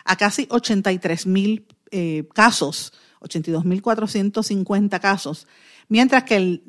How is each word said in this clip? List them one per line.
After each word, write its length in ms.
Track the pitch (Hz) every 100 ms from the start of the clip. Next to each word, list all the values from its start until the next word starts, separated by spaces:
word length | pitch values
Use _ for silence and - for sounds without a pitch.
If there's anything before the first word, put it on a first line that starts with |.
a 120 | - 185
casi 320 | 202 240 262
ochenta 420 | 240 - 202 196
y 60 | 185
tres 300 | 170 165 185
mil, 400 | 190 202 220 - _ _
eh, 360 | 190 170 156 151
casos, 600 | - 233 - 156 - - - _ _
ochenta 320 | - 170 160
y 20 |
dos 120 | 160 175
mil 180 | 190
cuatrocientos 640 | 233 220 214 208 202 220 214
cincuenta 500 | 196 180 196 202 180
casos. 480 | 196 196 139 160 - _ - - -
Mientras 340 | 220 254 262
que 140 | 254 208
el, 260 | 185 175